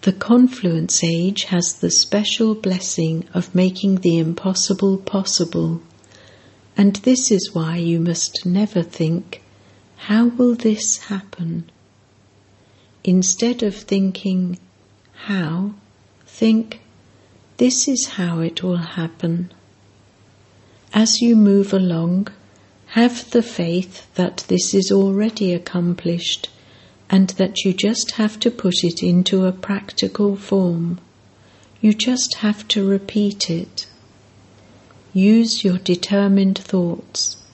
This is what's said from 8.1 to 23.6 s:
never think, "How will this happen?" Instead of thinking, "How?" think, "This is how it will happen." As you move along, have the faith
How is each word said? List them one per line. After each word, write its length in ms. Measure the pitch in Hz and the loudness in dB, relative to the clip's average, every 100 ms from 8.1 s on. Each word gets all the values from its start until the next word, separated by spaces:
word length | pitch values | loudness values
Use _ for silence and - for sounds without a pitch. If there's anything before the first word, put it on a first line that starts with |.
| 165 - - | -2 -4 -6
never 380 | 180 180 208 185 | -2 0 0 -2
think, 580 | 165 - 160 165 - - _ _ _ _ _ _ | -4 -4 -2 -2 -6 -18 _ _ _ _ _ _
"How 300 | - 214 240 | 0 2 2
will 300 | 240 247 233 | 4 2 2
this 420 | 220 214 - - - | 0 0 -2 -6 -6
happen?" 600 | 196 190 - 165 165 165 _ _ _ _ _ _ _ _ _ _ _ _ _ | -10 -10 -8 -6 -6 -10 _ _ _ _ _ _ _ _ _ _ _ _ _
Instead 600 | - 185 180 - 233 247 | 2 2 2 0 -2 0
of 140 | 214 196 | -4 -4
thinking, 840 | - 196 190 185 196 185 180 180 _ _ _ _ _ | -4 0 0 -2 -2 -2 -2 -6 _ _ _ _ _
"How?" 580 | - - 196 156 170 196 208 _ _ _ _ _ | -20 -8 -4 -4 -4 -6 -8 _ _ _ _ _
think, 540 | - 226 220 226 - _ _ _ _ _ _ _ - | -2 2 2 0 -12 _ _ _ _ _ _ _ 0
"This 320 | 247 254 - | 0 2 -2
is 200 | 254 - - | -2 -4 -4
how 220 | 175 165 | -4 -2
it 220 | 165 165 | -4 -4
will 220 | 185 175 165 - | -2 -2 -4 -6
happen." 540 | 165 - 170 170 180 - _ _ _ _ _ _ _ _ _ _ _ _ _ | -8 -4 -4 -2 -6 -12 _ _ _ _ _ _ _ _ _ _ _ _ _
As 300 | 214 220 - | 0 2 2
you 120 | 233 | 4
move 380 | 226 208 202 196 | 6 6 4 2
along, 560 | 196 185 165 165 180 202 - _ _ _ _ _ | 0 0 0 0 -2 -2 -10 _ _ _ _ _
have 420 | 220 240 240 - | 2 2 0 -2
the 120 | 240 | -2
faith 600 | 226 - | -2 -4